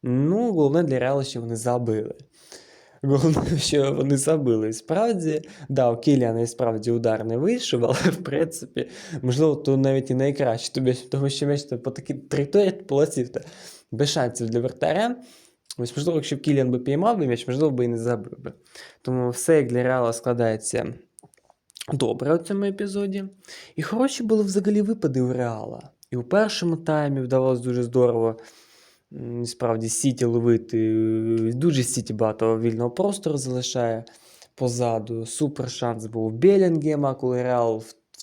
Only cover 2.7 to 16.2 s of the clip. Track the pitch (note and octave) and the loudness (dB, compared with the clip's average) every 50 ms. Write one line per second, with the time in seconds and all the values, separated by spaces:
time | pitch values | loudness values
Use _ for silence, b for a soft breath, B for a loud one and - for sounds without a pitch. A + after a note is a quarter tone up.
2.7 | B B B B B B - C#3 C#3 C#3 C3+ E3 D#3 D3+ - - E3+ D3+ - - | B B B B B B 0 2 2 4 4 4 4 2 2 0 0 0 0 0
3.7 | - D3 C#3 C#3 C#3 C#3+ C#3 C#3 C#3+ C3+ C3+ D3+ D#3+ D#3 C#3+ B2+ A#2 G#2+ A2 G#2+ | 2 2 2 2 2 0 2 2 2 2 2 2 0 2 4 2 2 2 2 -2
4.7 | A2 A2 - - D#3+ F3+ A3 A#3+ A#3 F#3+ E3 D#3+ D3+ D3+ - B B B B B | -4 -6 -6 -4 0 0 2 0 0 0 0 -2 -2 -2 -6 B B B B B
5.7 | C#3 C3+ B2+ A#2+ A#2 A2+ - - C#3+ C3 B2 A#2 A2 A#2 A#2 A#2 - - C3 A#2 | 0 2 4 4 2 2 4 4 4 6 4 2 2 0 -2 -2 -2 -2 -2 -2
6.7 | A2+ A2 G#2 A#2 A#2 A#2 A2+ A#2 A2 G#2+ A2+ A2+ A2+ A#2+ C#3+ F#3+ A#3+ B3 A#3+ - | -2 -2 -2 0 0 0 2 0 0 0 -2 -2 -2 0 0 0 0 0 -2 -2
7.7 | - E3+ E3+ - C3 - - F#3 - - - - C3+ D3 E3 D#3+ - - - - | -2 0 2 2 0 2 2 0 0 0 -6 -4 -2 -2 -2 -2 -4 -12 -14 -8
8.7 | _ - B2+ B B B B B E3+ C#3+ B2+ B2+ B2 C3 D#3 D#3+ C#3+ D3 D3 - | _ -6 -6 B B B B B -10 -6 -2 -2 2 4 4 2 2 2 2 2
9.7 | C3+ C3+ C3+ C3+ C3+ C3+ C3 C3+ C3 B2+ C3+ C#3+ C#3 C#3 D3 B2 A2+ A#2 - - | 2 4 4 4 2 2 0 0 0 0 2 0 0 0 0 0 0 0 -4 -6
10.7 | - C#3 C3 B2+ B2+ B2 - - - C#3 C#3 C#3 C#3 - D3 C#3+ C#3+ C#3 C#3+ - | -4 0 2 2 0 0 -4 -6 -4 -2 0 -2 -2 -2 0 0 0 -2 -2 -6
11.7 | - A#2+ - D3+ - - - - C#3+ C3 - - - C#3+ C#3+ C#3+ - G3+ G#3 F#3+ | -8 -6 -6 -6 -8 -8 -8 -8 -10 -10 -6 -4 -2 -2 -2 2 4 4 4 4
12.7 | F#3 F#3 - - C#3 C#3 D3 D3 - C3+ B2 A#2+ - - - B B B B B | 0 -4 -6 -2 2 2 2 2 2 -4 -4 -4 -4 -10 -12 B B B B B
13.7 | B B B B - A2+ C#3+ C#3+ - E3 C3 A#2+ A#2 - A#2+ A2+ A2+ A#2+ A#2+ B2+ | B B B B -4 -2 -2 0 0 0 -2 -2 -2 -4 -6 -2 -2 -2 -2 -2
14.7 | B2 - - - D3+ F3+ G#3+ A#3+ B3 B3 B B B B B B B B _ _ | -4 -2 -2 0 0 0 0 -2 -2 -6 B B B B B B B B _ _
15.7 | - - B2 A#2+ - - C#3+ E3+ E3+ D#3 | -8 -8 -8 -6 -4 -4 -2 0 0 0